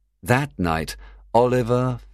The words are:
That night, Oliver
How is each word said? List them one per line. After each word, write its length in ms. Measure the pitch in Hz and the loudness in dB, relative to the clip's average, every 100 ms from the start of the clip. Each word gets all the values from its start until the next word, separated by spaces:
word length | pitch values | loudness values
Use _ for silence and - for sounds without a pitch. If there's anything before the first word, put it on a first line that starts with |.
| _ _ | _ _
That 360 | 87 127 143 - | 0 0 0 -4
night, 360 | 87 80 78 - - - - | -2 -2 -4 -10 -18 -20 -2
Oliver 680 | 113 123 127 113 123 127 120 - | 2 4 2 2 0 0 -4 -10